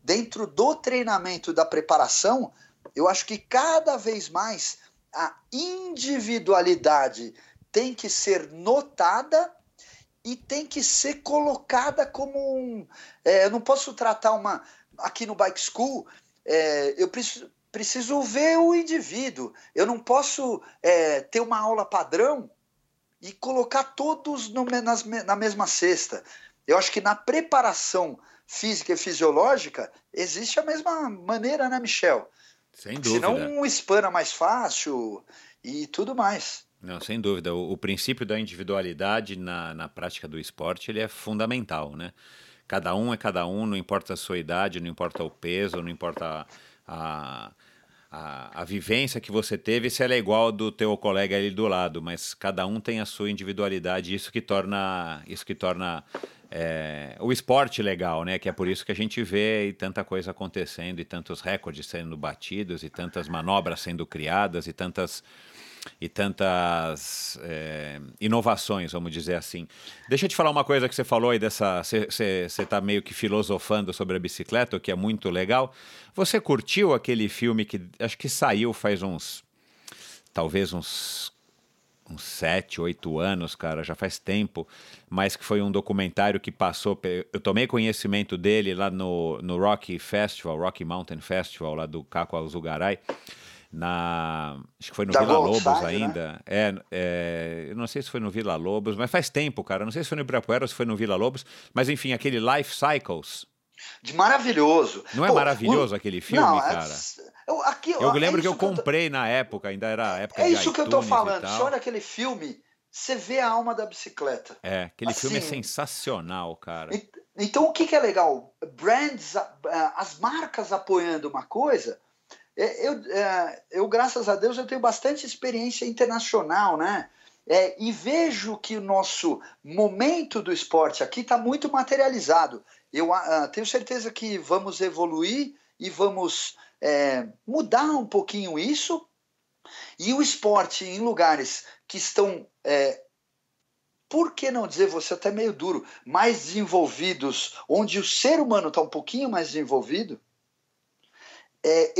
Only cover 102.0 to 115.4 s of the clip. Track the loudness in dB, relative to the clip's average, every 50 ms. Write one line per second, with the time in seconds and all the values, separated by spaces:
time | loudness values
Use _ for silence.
102 | -2 -4 -4 -2 -2 -2 0 2 2 2 2 2 0 -4 -4 0 0 2 2 0
103 | -2 -4 -8 -8 -8 -12 -14 -16 -16 _ _ _ _ _ _ -20 -20 -20 -20 -18
104 | -16 -6 2 4 6 6 6 4 4 2 4 6 6 8 8 8 6 4 0 -8
105 | -12 -8 -2 0 4 6 6 6 6 4 2 2 2 4 4 4 4 2 0 -4
106 | -4 -4 -4 -4 -4 2 4 6 6 6 6 4 2 0 0 0 -2 -4 -8 -8
107 | -10 -12 -12 -14 -20 -20 _ -12 -4 -4 -2 2 2 0 0 0 -2 -2 0 4
108 | 4 4 4 4 4 4 2 2 2 0 0 2 0 0 0 0 0 2 2 2
109 | 2 0 0 0 0 2 2 0 0 -2 -6 -8 -6 -6 -6 -4 -4 -2 -2 0
110 | 0 -2 -2 -2 -4 -6 -2 0 4 4 4 4 4 0 0 0 2 4 4 4
111 | 4 4 4 4 4 2 0 -2 -2 -2 0 0 2 2 0 -2 -4 -4 -6 -6
112 | -8 -8 -6 -4 -4 -4 -4 -6 -8 -10 -12 -14 _ _ _ _ _ _ -14 -10
113 | -6 -4 -4 -4 -4 -2 0 0 2 2 2 2 0 0 -2 -4 -6 -6 -10 -14
114 | -16 -14 -8 -4 -4 -2 -2 -4 -8 -14 -20 -12 -6 -4 -2 -2 -4 -6 -8 -6
115 | -4 -4 -4 -2 -2 -2 -2 -2